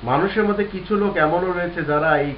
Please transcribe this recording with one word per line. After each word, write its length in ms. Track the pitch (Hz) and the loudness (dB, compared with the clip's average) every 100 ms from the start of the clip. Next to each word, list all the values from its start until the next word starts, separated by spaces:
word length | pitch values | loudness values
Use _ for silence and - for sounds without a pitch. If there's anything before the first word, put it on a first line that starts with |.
মানুষের 400 | 113 139 190 208 | 0 0 0 0
মধ্যে 200 | 208 208 | 0 0
কিছু 320 | 208 190 175 208 | -2 -4 -2 0
লোক 200 | 202 175 | 0 2
এমনও 360 | 156 175 185 | 2 2 0
রয়েছে 320 | 175 175 170 | -2 -2 -4
যারা 340 | 151 147 160 151 | -2 0 2 2
এই 160 | 143 | 0